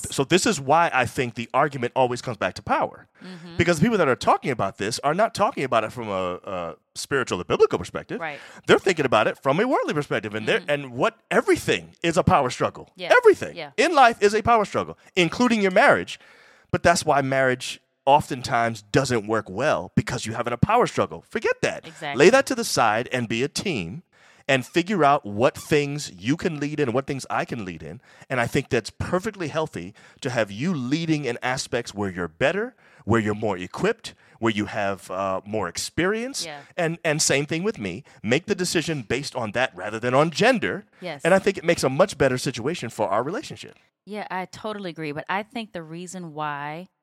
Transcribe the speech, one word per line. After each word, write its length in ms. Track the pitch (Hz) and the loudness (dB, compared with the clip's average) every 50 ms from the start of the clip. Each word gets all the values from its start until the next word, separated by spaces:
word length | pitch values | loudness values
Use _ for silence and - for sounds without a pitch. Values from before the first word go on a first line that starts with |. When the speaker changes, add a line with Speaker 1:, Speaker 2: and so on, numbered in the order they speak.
| - - | -2 -6
Speaker 1:
so 120 | - - 135 | -2 -2 0
this 220 | 135 160 190 - | 2 2 2 4
is 140 | - 202 139 | 2 0 0
why 300 | 135 131 151 165 170 156 - | 2 2 4 4 4 4 2
I 120 | 131 123 | 2 0
think 260 | 110 - - 127 120 - | 0 0 -4 -4 -4 -4
the 140 | - 117 - - | -8 -8 -2 0
argument 400 | 131 147 151 135 135 120 120 - | 0 0 0 -2 -4 -4 -2 2
always 260 | 131 131 120 123 120 | 2 2 2 0 -4
comes 160 | - 131 113 | -6 -8 -6
back 160 | - 101 92 - | -4 -4 -4 -4
to 60 | - | -4
power. 460 | - - 262 320 - - - - - _ _ _ - | -4 -2 -2 0 -2 -4 -6 -12 -20 _ _ _ -18
Speaker 2:
Mm-hmm. 340 | 180 185 170 165 175 170 | -18 -16 -16 -16 -8 -2
Speaker 1:
Because 220 | 175 175 165 175 147 | 0 2 2 4 4
the 40 | 160 | 4
people 120 | 240 226 | 4 4
that 100 | 196 165 | 4 4
are 80 | 135 120 | 4 2
talking 360 | - - 226 311 392 - 165 | 2 4 2 2 4 2 -2
about 260 | 123 107 104 98 - | -2 0 -2 -2 -2
this 220 | - 101 104 120 - | -2 -4 -4 -2 -2
are 160 | - 143 156 | -2 0 2
not 180 | 185 220 214 - | 2 0 0 2
talking 300 | - 202 240 - - 147 | 0 0 0 0 -2 -2
about 200 | 127 123 113 107 | 2 2 2 2
it 80 | 110 | 0
from 180 | 107 123 113 107 | -6 -8 -6 -4
a, 260 | 98 92 92 90 90 85 - | -2 -2 -2 -2 -4 -6 -8
a 320 | - 98 90 85 82 78 - _ _ - | -8 -8 -6 -6 -8 -10 -12 _ _ -14
spiritual 480 | - - - 147 135 120 - 110 90 | -12 -6 -2 -2 -2 0 0 -2 -4
or 20 | 85 | -2
biblical 360 | - - 220 440 403 - 92 | 0 2 4 4 2 2 -2
perspective. 400 | 90 - - 78 73 - 165 - | -4 -6 -8 -10 -8 -8 -10 -8
Speaker 2:
Right. 180 | 165 156 143 - - - - - - | -8 -10 -10 -12 -18 -20 -20 -4 2
Speaker 1:
They're 100 | - 196 | 4 4
thinking 280 | - - 254 180 156 139 | 4 4 0 0 2 2
about 220 | 123 117 107 113 | 4 4 4 4
it 120 | 185 - - | 4 0 -2
from 180 | - 139 139 170 | 0 0 2 2
a 80 | 226 | 2
worldly 280 | 254 294 453 508 320 196 | 2 2 0 0 0 -2
perspective. 400 | 147 139 - 147 117 98 107 101 | -4 -4 -2 -4 -4 -4 -4 -6
And 120 | 107 110 | -4 -2
they're, 120 | 131 190 214 | -2 -2 -2
Speaker 2:
Mm-hmm. 100 | 180 - | 0 -2
Speaker 1:
and 220 | 147 143 143 131 120 | -4 -4 -4 -8 -4
what 240 | 123 170 226 - _ _ - | -2 -2 -2 -2 _ _ 0
everything 640 | 170 220 262 - 349 - - - 135 87 80 80 - _ - | 0 2 4 2 0 0 2 0 0 -2 -2 -8 -10 _ -2
is 140 | 170 156 | 0 2
a 60 | 180 151 | 4 4
power 280 | - 185 156 135 123 | 6 4 4 4 2
struggle. 400 | - - 139 101 - - - _ _ | 0 0 -2 -2 -2 -6 -18 _ _
Speaker 2:
Yeah. 160 | - 180 165 349 | -8 0 4 4
Speaker 1:
Everything 380 | 494 - 440 359 - - - - | 6 8 6 6 6 2 -8 -8
Speaker 2:
Yeah. 160 | 170 156 143 - | -10 -12 -8 0
Speaker 1:
in 180 | - 262 330 349 | 0 2 4 6
life 260 | 285 254 233 233 - | 6 6 6 6 4
is 140 | 202 208 208 | 2 2 2
a 80 | 214 208 | 2 2
power 220 | 233 240 220 202 | 4 4 4 2
struggle, 300 | - - 117 92 76 82 _ _ - - | 0 -2 -4 -4 -4 -8 _ _ -4 2
including 460 | 190 175 165 - - 247 247 233 220 196 | 2 2 2 2 2 2 2 4 2 2
your 80 | 190 | 2
marriage. 480 | 185 202 262 262 151 95 87 - - - - - - _ - - _ _ _ - | 4 4 4 4 4 2 0 -6 -10 -16 -16 -20 -20 _ -20 -20 _ _ _ -6
But 140 | - 175 - | -4 2 4
that's 200 | 175 170 175 - | 4 4 4 2
why 180 | 151 143 143 135 | 2 2 2 2
marriage 560 | 131 135 135 135 131 127 127 - - - - _ _ _ _ - | 2 0 2 2 2 0 -2 -4 -10 -12 -12 _ _ _ _ 2
oftentimes 800 | 135 139 147 143 - 151 123 117 - 135 117 117 117 113 110 - | 4 4 4 4 0 -8 -8 -6 -2 0 0 0 0 -2 -6 -8
doesn't 440 | _ - 151 135 127 127 113 101 | _ 0 0 2 2 0 -2 0
work 220 | 104 110 110 101 - | 0 -2 -2 -2 -4
well, 420 | 90 101 131 156 120 82 90 - - | -4 -2 0 0 0 -2 -2 -2 -2
because 320 | - - - 131 120 - | -2 -2 -2 -6 -8 -6
you 60 | 107 110 | -6 -6
have 140 | 117 120 | -6 -4
a 100 | 117 120 | -4 0
power 300 | - - - 214 247 214 | 0 2 2 4 2 2
struggle. 380 | 156 - - 104 90 78 85 - _ | 2 2 0 -2 -2 -2 -12 -14 _
Forget 320 | - 226 220 440 508 - | -8 -4 -2 -2 -2 0
that. 240 | - 120 82 - - | -2 -2 -4 -4 -12
Speaker 2:
Exactly. 320 | 160 165 - 160 147 143 120 147 | -16 -16 -12 -10 -4 4 6 8
Speaker 1:
Lay 40 | 196 | 8
that 160 | 240 269 269 | 8 6 4
to 100 | - 269 | 2 -2
the 80 | 226 226 | -4 -4
side 460 | - - 147 123 110 104 113 123 - | -2 0 2 2 4 2 0 -2 -2
and 160 | - 127 120 | -4 -4 -2
be 160 | 101 117 113 127 | -2 -2 -2 -2
a 60 | 151 | -2
team 520 | - - - 208 160 110 85 82 107 165 - _ _ _ _ _ _ _ - | -4 -4 -4 -4 -4 -4 -4 -6 -8 -12 -14 _ _ _ _ _ _ _ 0
and 180 | - 135 131 120 | 0 0 0 0
figure 380 | - - 170 170 180 220 180 147 | 0 -2 -2 0 0 2 4 4
out 220 | 139 143 147 - | 4 4 2 0
what 320 | 104 101 104 123 156 - | -4 -2 2 2 2 2
things 520 | - - - 160 147 147 143 143 147 - - - | 0 -2 0 2 2 2 0 -4 -6 -8 -10 -12
you 200 | 87 92 117 147 | -6 -2 -2 -2
can 200 | 170 - 185 160 | 0 -2 -4 -4
lead 220 | 143 143 147 151 147 | -4 -6 -4 -2 -2
in 80 | 147 | -2
and 60 | 127 110 | 0 0
what 100 | 131 135 | -2 -2
things 200 | - 143 131 - - | -2 -6 -8 -6 -4
I 140 | 104 120 160 | -4 -4 -4
can 220 | - - 120 101 | -4 -6 -8 -8
lead 180 | 90 85 78 80 | -8 -10 -10 -12
in. 160 | 76 85 127 _ _ - - - - | -12 -14 -14 _ _ -20 -18 -10 -4
And 100 | 135 123 | -2 -2
I 80 | 117 | 0
think 220 | 117 - 151 131 - | 0 0 -2 -2 0
that's 220 | 131 117 - - | -2 -2 -2 -4
perfectly 580 | - - - - - 185 185 226 196 196 170 139 | -8 -8 -6 -2 -2 -2 -2 -4 -8 -6 -8 -4
healthy 440 | 123 156 160 151 - 90 85 92 - - - - _ - | -4 -4 -4 -4 -6 -10 -10 -12 -14 -20 -20 -20 _ -8
to 80 | - 131 | -8 -4
have 200 | 120 123 110 101 | 0 0 0 0
you 240 | 98 104 139 190 185 | -2 -4 -2 -2 -2
leading 520 | 143 123 123 143 165 170 160 156 147 147 | -2 -2 -2 -2 -2 0 0 -2 0 0
in 120 | 120 117 - - | -4 -4 -4 -4
aspects 500 | 127 127 135 - - - 120 120 - - | -4 -4 -4 -6 -4 -4 -4 -4 -4 -6
where 160 | 101 104 98 | -4 -4 -4
you're 200 | 87 90 87 82 | -2 -4 -6 -6
better, 460 | 80 - 123 143 170 196 220 254 - _ _ _ _ - - | -4 0 0 0 0 0 -4 -6 -10 _ _ _ _ -8 0
where 160 | 95 113 113 | 2 2 2
you're 160 | 107 104 104 | 2 0 -2
more 220 | 104 113 107 98 | -2 -2 -4 -4
equipped, 560 | 90 90 - - - 165 202 240 _ - - - _ _ _ _ - | -4 -6 -10 -6 -2 -2 -2 -2 _ -8 -18 -18 _ _ _ _ -2
where 140 | 110 117 107 | -2 0 0
you 140 | 101 104 | 0 -2
have, 440 | 101 - 113 101 98 98 90 - - | -2 -2 -2 -2 -2 -2 -4 -8 -8
uh, 300 | 92 92 98 95 95 92 - | -6 -4 -2 -2 -2 -4 -6
more 220 | 104 107 110 95 | -6 -4 -4 -4
experience. 800 | 85 - - - - - - 165 190 214 220 233 262 277 - 170 | -4 -6 -8 -10 -6 -2 -2 0 0 0 -2 -4 -8 -8 -8 -10
Speaker 2:
Yeah. 160 | 165 147 143 143 - - | -10 -12 -16 -18 -12 -6
Speaker 1:
And, 220 | - 175 160 170 175 - | -2 -2 -2 -2 -2 -2
and 180 | 160 147 156 | -2 0 0
same 240 | - - 151 135 147 | 2 2 2 0 0
thing 180 | 143 165 160 180 | -2 -4 -4 -2
with 140 | 214 220 | -4 -4
me. 280 | - 107 92 85 101 - - - - - | -4 -6 -8 -8 -8 -12 -18 -18 -8 -2
Make 220 | 104 120 160 - | 0 0 0 0
the 100 | - 202 | -2 -4
decision 460 | 175 185 170 - 175 147 170 160 143 | -2 -2 -2 0 -2 -2 -2 -4 -6
based 340 | 113 - 120 131 143 - - | -4 -4 -4 -4 -4 -6 -6
on 160 | 123 117 104 | -6 -6 -4
that 240 | 98 117 131 123 - | -2 -2 -2 -2 -2
rather 240 | 87 90 107 107 113 | -6 -10 -8 -6 -4
than 140 | 113 123 127 | -2 2 4
on 180 | 135 151 170 | 4 4 4
gender. 540 | 151 131 190 240 269 202 117 90 98 185 - _ _ - | 2 2 4 4 4 2 0 -2 -4 -6 -10 _ _ -14
Speaker 2:
Yes. 220 | 190 175 151 139 - | -12 -12 -8 -2 2
Speaker 1:
And 80 | 165 185 | 4 4
I 60 | 190 | 4
think 180 | - 202 196 | 4 2 -2
it 80 | - - | -2 0
makes 180 | 170 170 - - | 0 0 2 2
a 60 | 135 | 0
much 280 | 131 147 190 202 - | 4 2 2 2 2
better 200 | - 143 131 123 | 2 2 2 2
situation 500 | 127 - 147 127 120 107 143 180 - - | 0 -2 -4 -6 -4 -4 -4 -4 -6 -8
for 220 | 113 - - 107 85 | -8 -4 -2 -2 0
our 120 | 95 110 | 2 0
relationship. 540 | 123 143 185 269 - - 160 - - - - _ _ _ _ _ - | 0 -2 -4 -8 -8 -10 -14 -16 -16 -20 -20 _ _ _ _ _ -16
Speaker 2:
Yeah, 220 | 190 208 214 190 - | -12 -12 -10 -10 -8
I 140 | 175 185 185 | -8 -8 -8
totally 460 | 175 - - - 220 214 202 202 180 | -8 -12 -12 -10 -10 -8 -8 -10 -10
agree. 200 | 156 160 156 151 | -8 -8 -8 -6
But 140 | 143 151 - | -6 -8 -6
I 160 | - 180 196 214 | -4 -4 -4 -4
think 300 | _ - 233 220 208 - | _ -10 -12 -12 -10 -12
the 100 | 175 165 | -14 -12
reason 500 | 156 160 170 180 175 175 185 175 165 147 | -12 -12 -12 -12 -12 -12 -12 -12 -12 -8
why 540 | 151 151 151 147 139 143 147 151 165 185 - _ _ | -6 -6 -6 -6 -6 -8 -8 -10 -10 -14 -16 _ _